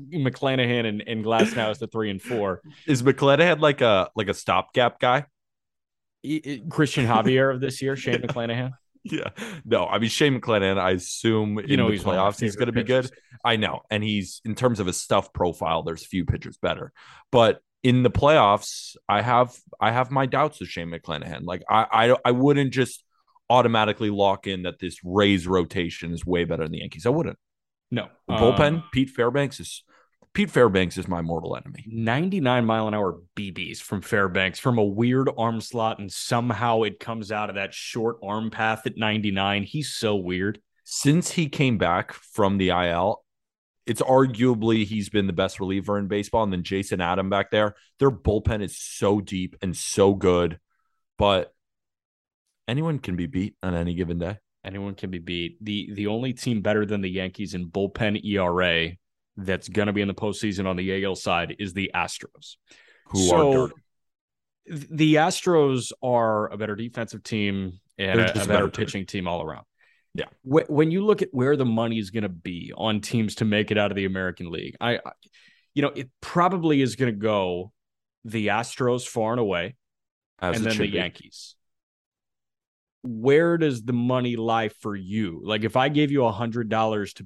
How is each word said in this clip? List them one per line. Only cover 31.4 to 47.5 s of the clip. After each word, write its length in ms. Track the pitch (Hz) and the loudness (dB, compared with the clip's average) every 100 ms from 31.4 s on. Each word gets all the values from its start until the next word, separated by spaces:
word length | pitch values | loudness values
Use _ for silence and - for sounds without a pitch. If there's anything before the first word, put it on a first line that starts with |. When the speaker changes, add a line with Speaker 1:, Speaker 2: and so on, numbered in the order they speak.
| 85 - | -4 -8
Speaker 2:
enemy. 280 | - - 107 | -10 -16 -12
Speaker 1:
Ninety-nine 800 | 113 113 127 185 196 131 123 | -4 -2 0 0 0 2 2
mile 240 | 113 113 110 | 2 0 0
an 60 | |
hour 260 | 104 98 80 - - | -2 -2 -4 -10 -10
B 160 | 101 | -10
Bs 260 | 87 87 85 | -8 -10 -10
from 220 | - 104 | -8 -8
Fairbanks 560 | - 110 95 92 95 - | -2 0 2 2 0 0
from 200 | 135 120 | 0 2
a 60 | |
weird 460 | 101 101 120 131 135 120 | 2 2 2 2 0 0
arm 220 | 113 113 | -2 -2
slot, 400 | 104 120 110 104 | -6 -4 -4 -4
and 100 | 101 | -8
somehow 720 | - - 120 120 104 120 113 | -10 -2 0 0 0 0 2
it 160 | 107 104 | 0 -2
comes 320 | - 113 101 | -10 -10 -6
out 200 | 107 104 | -6 -6
of 40 | |
that 180 | 98 98 | -6 -8
short 440 | - - 123 113 117 | -8 -10 -4 -4 -4
arm 300 | 95 107 113 | -6 -6 -6
path 340 | - 131 110 | -2 -2 -2
at 120 | - 98 | -4 -4
ninety-nine. 640 | 110 107 104 98 98 101 | -2 0 0 0 0 0
He's 320 | 104 156 139 | -4 -6 -8
so 220 | - 113 104 | -4 -2 0
weird. 440 | 90 92 98 104 _ _ | -2 -2 -4 -6 _ _
Speaker 2:
Since 480 | - - 139 156 - | -12 -2 2 2 0
he 180 | - 156 | -2 -4
came 300 | - 131 107 | 0 0 2
back 340 | 85 90 107 | 2 0 -2
from 440 | - - - 101 98 | -12 -10 0 2 2
the 140 | 92 | 2
I 160 | 87 87 | 2 0
L, 360 | 85 92 113 _ _ _ _ _ _ - | 0 0 -2 _ _ _ _ _ _ -6
it's 160 | 110 | -2
arguably 840 | - 131 131 107 127 117 113 110 | 4 6 4 4 2 2 2 2
he's 240 | 104 107 98 | 0 -4 -2
been 200 | 104 98 | 0 0
the 40 | |
best 280 | 87 95 - | 0 -2 -2
reliever 400 | 95 98 95 101 | -4 -2 -2 -2
in 80 | 101 | -2
baseball. 340 | 104 101 117 | -2 -2 0
And 100 | 107 | 0
then 120 | 90 | -2
Jason 360 | 85 98 98 95 | -2 -4 -2 -2
Adam 300 | 87 92 95 | 0 0 0
back 220 | 98 98 | 0 2